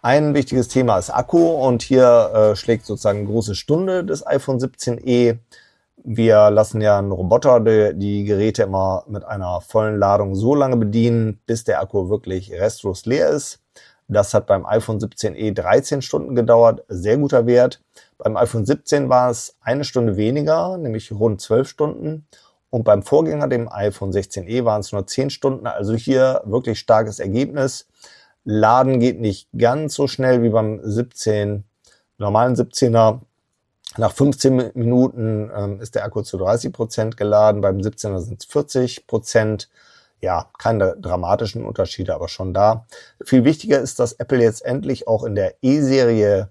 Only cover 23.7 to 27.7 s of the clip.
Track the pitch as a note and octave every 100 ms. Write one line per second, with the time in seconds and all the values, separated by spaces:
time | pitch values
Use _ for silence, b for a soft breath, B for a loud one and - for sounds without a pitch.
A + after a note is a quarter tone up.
23.7 | - G#2 - G2 F#2+ G2 - F2+ A#2+ A#2
24.7 | G#2+ G2 G#2 F#2+ - C3+ - C#3 C3 -
25.7 | - G2+ A2+ A#2 C3 C3 B2+ G#2+ A2+ B2+
26.7 | G#2+ - A2 A2 G2+ G2 A2 C#3+ C#3+ C3+